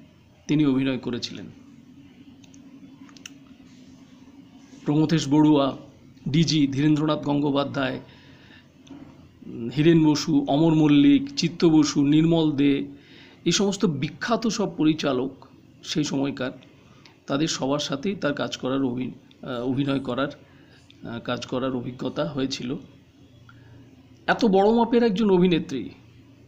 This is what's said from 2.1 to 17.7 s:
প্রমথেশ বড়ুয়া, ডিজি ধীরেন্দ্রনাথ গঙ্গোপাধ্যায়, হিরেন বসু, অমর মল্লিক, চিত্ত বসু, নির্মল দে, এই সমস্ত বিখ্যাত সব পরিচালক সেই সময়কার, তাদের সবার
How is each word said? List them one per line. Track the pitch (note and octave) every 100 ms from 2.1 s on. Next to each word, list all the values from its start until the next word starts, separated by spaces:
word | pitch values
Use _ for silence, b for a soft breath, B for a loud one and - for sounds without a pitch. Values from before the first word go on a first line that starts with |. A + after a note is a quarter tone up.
| - - - - - - - - C4+ - - - - - - - - - - - - - - - - - - -
প্রমথেশ | D3+ D#3 D#3+ C3+
বড়ুয়া, | D3+ D3+ D3 C3+ B2 - - - - -
ডিজি | D3 D#3+ D#3 C#3
ধীরেন্দ্রনাথ | C3+ D3+ D3 D#3 D3+
গঙ্গোপাধ্যায়, | C#3 C#3+ C#3+ C#3 C3+ C#3 C3 C3 - B B B B B B _ - - - - - - - B2+ A#2 C3+
হিরেন | D#3 E3 D#3
বসু, | D3 - C#3+ C#3+
অমর | C#3+ E3
মল্লিক, | D#3 D3+ C#3+ C#3+ C#3 C#3 -
চিত্ত | E3+ - E3+
বসু, | D#3 C#3+ D#3 C#3+
নির্মল | D3+ E3 E3 D#3
দে, | C#3 C#3+ C#3 C#3+ B B B B B F3
এই |
সমস্ত | E3+ G3+ F#3+ G#3
বিখ্যাত | C3+ D3 - - A3+ A3+
সব | - F#3 -
পরিচালক | D#3 D#3 D3 B2+ C3+ - - - _ -
সেই | - -
সময়কার, | D3+ C#3 C#3 - B2+ - - b b b b b -
তাদের | C#3+ D#3+
সবার | - C3+